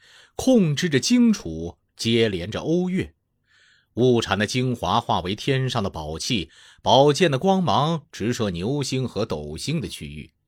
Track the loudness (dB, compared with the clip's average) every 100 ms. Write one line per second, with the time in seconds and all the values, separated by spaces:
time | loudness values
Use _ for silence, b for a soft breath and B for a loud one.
0 | b b b -4 2 4 4 0 0 0
1 | 2 4 4 2 -4 -8 -8 -12 _ -6
2 | 0 2 2 0 -6 -6 -2 0 0 -2
3 | -6 -10 _ _ b b b b b 2
4 | 4 4 2 0 0 -2 -2 -2 0 0
5 | 0 -2 -2 -4 -2 -2 -2 -2 -4 -6
6 | -8 -8 -4 -4 -4 B B B 4 6
7 | 6 4 2 2 2 2 2 2 2 -2
8 | -6 -6 -4 -2 -4 -4 -4 -4 -4 -4
9 | -4 -4 -4 -6 -8 -10 -6 -6 -6 -10
10 | -14 -14 -18 _